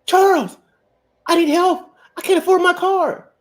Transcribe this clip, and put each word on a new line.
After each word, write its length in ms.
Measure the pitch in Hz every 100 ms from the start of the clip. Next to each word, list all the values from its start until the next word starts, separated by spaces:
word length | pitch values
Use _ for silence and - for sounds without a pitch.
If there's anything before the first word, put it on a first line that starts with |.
| -
Charles, 500 | 359 392 359 196 - _ _ _ _ _ _ -
I 100 | 339
need 120 | 320
help. 460 | 311 370 339 - _ _ -
I 40 |
can't 180 | - 370
afford 240 | - 370
my 100 | 359
car. 580 | 349 370 381 320 - - _